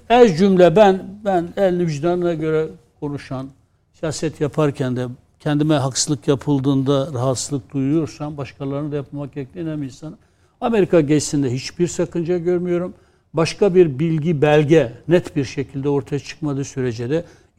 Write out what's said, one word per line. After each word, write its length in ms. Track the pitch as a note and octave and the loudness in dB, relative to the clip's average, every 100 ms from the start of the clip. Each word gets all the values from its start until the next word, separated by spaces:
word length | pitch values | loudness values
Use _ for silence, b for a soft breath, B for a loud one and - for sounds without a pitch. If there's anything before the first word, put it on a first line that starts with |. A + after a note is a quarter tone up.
| - | 2
ez 300 | A#3+ A#3+ D#3 | 6 6 6
cümle 380 | G3 F3+ F3 E3+ | 4 6 6 8
ben, 260 | G3+ F#3+ F#3+ G3+ | 6 4 -4 -8
ben 240 | G#3 F3+ F3 G3+ | -2 -2 -2 0
elini 300 | F#3+ F3 F3 | 0 2 -2
vicdanına 480 | C#3+ E3+ F3+ F3 | -2 -2 0 -2
göre 320 | D#3+ D#3+ D#3 D#3 F3 _ _ | -2 -2 -2 -2 -8 _ _
konuşan, 460 | D3 C#3+ - C3 C3+ - _ _ _ | -8 -8 -10 -12 -12 -18 _ _ _
siyaset 480 | _ D#3+ - D#3+ - | _ -8 -4 -6 -4
yaparken 560 | D3+ - D3+ C3+ C3 B2 | -4 0 0 0 -4 -4
de 100 | B2+ B2 _ _ | -6 -10 _ _
kendime 340 | D3+ D3 D3+ | -2 0 2
haksızlık 540 | D3+ C3+ A#2+ - D3 - | 2 0 -4 -4 -2 0
yapıldığında 800 | C#3 D3 C#3+ C3+ C3+ C3+ C#3 C3+ | -2 0 0 2 0 2 0 -2
rahatsızlık 580 | B2+ C3 B2 - C#3+ - | -4 -2 -4 -4 -8 -6
duyuyorsam 640 | C#3 C3+ D#3+ D3+ - D3 D3+ | -4 -2 -2 -2 -8 -12 -10
başkalarını 560 | C3+ - C#3 C#3 D3 | -12 -10 -8 -6 -6
da 40 | D3 | -8
yapmak 380 | B2+ C#3+ C#3+ | -8 -12 -12
gerektiğine 360 | C#3+ C3 F3+ D#3+ | -12 -12 -10 -8
emin 140 | D#3 C3+ | -8 -10
insanım. 320 | - D#3 G3 _ _ _ _ | -12 -18 -18 _ _ _ _
Amerika 400 | B3 A3+ F3 F3 | -2 0 2 2
gezisinde 520 | C#3+ D3+ - D3 C3+ | 4 0 0 -2 -2
hiçbir 340 | C3 - - F3 | -4 -8 -4 -4
sakınca 520 | - E3+ E3+ E3 F3+ | -2 -4 -4 -4 -2
görmüyorum. 560 | E3 F3+ F3+ F3 F#3 - _ _ _ | -2 -2 -2 -4 -4 -12 _ _ _
Başka 400 | D3 E3 - G3+ | -2 -2 0 4
bir 240 | F3+ E3+ B2+ | 6 4 2
bilgi, 440 | E3 D#3+ D3+ D3+ | -2 0 -2 2
belge 500 | D3+ D3+ C#3+ D#3+ A#2+ - - | 4 4 6 4 4 -4 0
net 280 | F3 - D3+ | 0 0 -4
bir 80 | |
şekilde 440 | B2+ - B2+ C#3+ C#3 | -4 -6 -8 -6 -2
ortaya 300 | C#3+ - C#3+ | -2 -2 -6
çıkmadığı 460 | - - D3+ C3+ | -8 -8 -6 -4
sürece 460 | C#3 - B2+ A2+ A#2+ | -6 -4 -4 -4 -4
de 140 | D#3+ b b b | -4 b b b